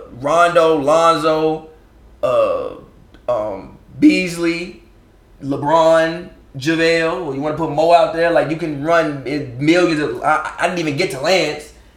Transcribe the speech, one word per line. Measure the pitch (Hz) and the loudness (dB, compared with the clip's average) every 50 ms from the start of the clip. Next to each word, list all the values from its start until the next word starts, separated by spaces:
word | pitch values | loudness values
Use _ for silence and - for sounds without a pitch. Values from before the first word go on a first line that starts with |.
| - - | -12 -14
Rondo, | - 120 131 139 156 170 170 170 165 170 165 160 160 151 | -14 -6 -2 0 2 4 4 4 4 4 4 4 2 2
Lonzo, | 135 139 156 165 165 165 160 151 151 160 156 156 156 160 156 160 - - - - - _ _ _ - - - - - | 2 2 2 4 4 4 2 2 0 0 0 0 0 -2 -2 -4 -8 -14 -20 -20 -20 _ _ _ -20 -20 -10 -6 -2
uh, | 131 123 117 110 101 85 87 67 53 - - - - - - - _ - - - - | 0 0 2 2 0 0 -2 -6 -8 -12 -14 -20 -20 -20 -20 -20 _ -20 -12 -6 -4
um, | 123 110 107 107 98 95 95 98 - - - - - 123 | -4 -4 -4 -6 -8 -10 -12 -16 -20 -20 -20 -20 -2 4
Beasley, | - - 190 185 185 175 165 170 170 170 170 170 175 190 - - - _ _ _ _ _ _ _ _ _ - - 139 | 4 4 6 4 0 -2 -4 -2 -2 -2 -2 -4 -6 -12 -14 -18 -20 _ _ _ _ _ _ _ _ _ -20 -12 -8
LeBron, | 135 143 131 147 151 160 165 160 160 165 160 160 165 165 175 180 180 - - - - - 135 | -6 -6 -4 0 2 2 4 4 4 4 4 2 0 -2 -6 -10 -16 -20 -20 -20 -20 -16 -6
JaVale, | 127 156 165 160 165 165 165 165 165 165 170 185 180 | -4 -2 0 0 2 2 2 0 0 -2 -2 -4 -6
or | 151 135 | -6 -6
you | 135 | -6
wanna | 143 151 151 156 | -4 -4 -4 -4
put | 165 151 | -6 -4
Mo | 147 156 160 170 | -2 0 4 4
out | 170 170 165 - 165 | 6 4 4 2 0
there, | 165 170 170 | 0 0 2
like, | 165 151 139 143 | 2 2 0 -2
you | 160 156 | -4 -6
can | 170 156 147 139 139 | -6 -6 -6 -4 -2
run | 160 170 165 160 151 143 139 127 120 | 0 2 2 2 0 -4 -8 -8 -8
it | 147 147 131 123 117 123 | -6 -6 -8 -8 -8 -2
millions | 143 151 165 180 175 170 160 151 | 0 2 4 4 2 2 0 0
of, | 147 - - - - | -2 -4 -4 -4 -2
I, | 147 156 - - - - - | 0 0 0 -2 -6 -6 -4
I | 156 175 | -4 -2
didn't | 185 175 | -2 -2
even | 160 156 139 143 | -4 -4 -2 -2
get | 190 - | -4 -4
to | - 127 | -4 -4
Lance. | 139 165 190 180 160 151 151 - - - - - - _ _ | -2 0 0 0 0 -2 -4 -8 -12 -16 -20 -20 -20 _ _